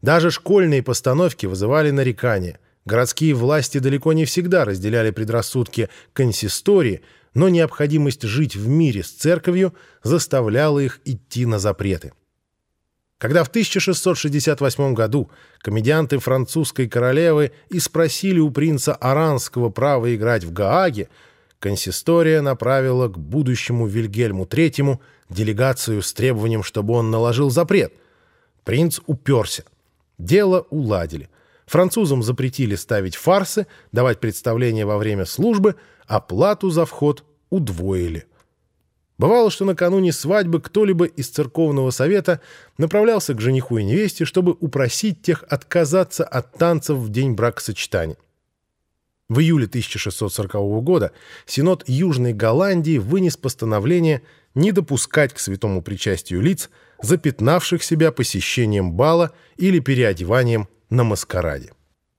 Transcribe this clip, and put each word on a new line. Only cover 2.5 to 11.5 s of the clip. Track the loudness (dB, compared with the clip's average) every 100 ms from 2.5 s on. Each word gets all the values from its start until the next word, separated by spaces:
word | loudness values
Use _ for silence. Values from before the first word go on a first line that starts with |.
| -10 _ _
Городские | -2 0 0 0 0 2
власти | 0 0 -2 -2
далеко | -2 0 0
не | 0 0
всегда | -2 0 2 2
разделяли | -2 -2 0 0
предрассудки | -2 -2 -2 -2 -4 -4 -4 -6 -6 -14
консистории, | -2 -2 0 -4 -2 2 4 4 -2 _ _ _
но | 2 4
необходимость | 4 2 0 0 0 0 -2
жить | -4 -2 -2 -2
в | 0
мире | 2 2 0
с | -6
церковью | -4 0 2 2 0 0 -2 -20 _
заставляла | -2 0 0 0 0 2 2 2
их | -2 -4 -10
идти | -10 _ -4
на | -2